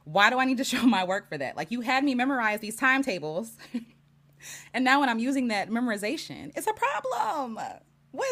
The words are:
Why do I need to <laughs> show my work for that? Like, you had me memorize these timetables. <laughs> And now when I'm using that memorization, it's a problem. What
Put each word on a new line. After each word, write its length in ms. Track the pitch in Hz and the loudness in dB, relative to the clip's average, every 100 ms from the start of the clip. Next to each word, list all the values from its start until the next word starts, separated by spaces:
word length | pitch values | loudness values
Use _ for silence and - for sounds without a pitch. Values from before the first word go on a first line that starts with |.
| 151 | -2
Why 240 | 175 214 | 4 4
do 100 | 254 | 6
I 60 | 262 | 2
need 120 | 254 | 2
to 60 | |
<laughs> 100 | 269 | 0
show 100 | 240 | 4
my 200 | 240 190 | 4 4
work 260 | 180 196 - | 2 -2 -4
for 80 | 151 | -6
that? 180 | 127 - | -6 -6
Like, 160 | 156 | -6
you 100 | 240 | -4
had 220 | 233 262 | 0 2
me 120 | 285 247 | 2 2
memorize 460 | 262 262 220 214 | 2 2 0 0
these 140 | 214 220 | -6 0
timetables. 800 | 262 269 262 185 151 165 226 - - | 2 4 2 -2 -4 -6 -8 -14 -12
<laughs> 100 | 240 - _ _ _ _ _ - - - | -12 -12 _ _ _ _ _ -18 -18 -10
And 100 | 240 | 0
now 160 | 262 277 | 4 4
when 80 | 269 | 4
I'm 120 | 226 | 0
using 280 | 240 269 247 | 0 0 0
that 220 | 202 180 | -2 -2
memorization, 800 | 226 247 208 208 302 - 143 170 | -2 0 -2 -2 -4 -8 -12 -10
it's 140 | - 359 | -6 -4
a 60 | |
problem. 840 | 427 494 - 523 - - 311 247 220 123 - _ _ _ | -2 -2 -2 -4 -4 -2 -2 -6 -8 -10 -12 _ _ _
What 160 | 262 539 | -6 -4